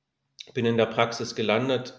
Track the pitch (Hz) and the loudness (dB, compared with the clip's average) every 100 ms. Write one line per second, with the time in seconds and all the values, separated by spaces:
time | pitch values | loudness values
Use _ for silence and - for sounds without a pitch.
0 | _ _ _ _ - 127 117 117 110 - | _ _ _ _ -10 -2 0 2 2 2
1 | 117 - 117 - 107 110 131 123 123 | 0 -2 -8 -2 0 2 2 -2 -4